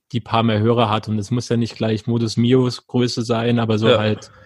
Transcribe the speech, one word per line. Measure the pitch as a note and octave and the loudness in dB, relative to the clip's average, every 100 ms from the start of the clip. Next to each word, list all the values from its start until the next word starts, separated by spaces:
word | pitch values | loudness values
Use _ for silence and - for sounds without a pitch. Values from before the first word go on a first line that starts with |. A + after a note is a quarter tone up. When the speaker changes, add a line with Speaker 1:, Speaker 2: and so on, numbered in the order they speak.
| _ | _
Speaker 1:
die | A#2 | -8
paar | - A#2 | -2 0
mehr | A2+ G#2+ | 2 2
Hörer | A2 A#2+ A2 | 2 2 2
hat | A2 G#2+ | 0 -4
und | G#2+ | -6
es | G2 | -4
muss | A#2+ - | -4 -2
ja | A#2+ | -2
nicht | A2+ - | -2 -4
gleich | A2+ G#2+ - | -2 -2 -2
Modus | A#2 A2+ A2+ | -2 -2 0
Mios | A#2+ B2+ B2 A#2+ - | 4 4 2 -4 -4
Größe | B2+ B2 B2+ | -2 0 -2
sein, | A#2 A2+ A#2 A#2+ | -2 -2 0 0
aber | A2+ G#2+ | 0 2
so | A2 | 2
Speaker 2:
Ja. | A2 | 2
Speaker 1:
halt | G#2+ G#2 - - | 0 -4 -8 -20